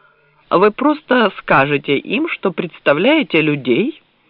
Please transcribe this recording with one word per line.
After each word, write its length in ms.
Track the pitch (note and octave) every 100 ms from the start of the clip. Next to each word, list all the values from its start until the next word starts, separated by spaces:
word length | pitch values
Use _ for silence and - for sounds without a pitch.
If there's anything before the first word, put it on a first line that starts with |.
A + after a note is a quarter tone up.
| _ _ _ _ -
Вы 200 | E3+ G#3
просто 640 | G#3 C#4+ D4 - B3+ G#3+ -
скажете 580 | - D#3+ C#3 C#3+ D3 C#3
им, 320 | - A3 E4
что 240 | - F#3+
представляете 880 | - F3+ - - D3 G#3+ D#4+ A3 D#3+
людей, 640 | D3+ D3 B2+ B2 B3 - _ _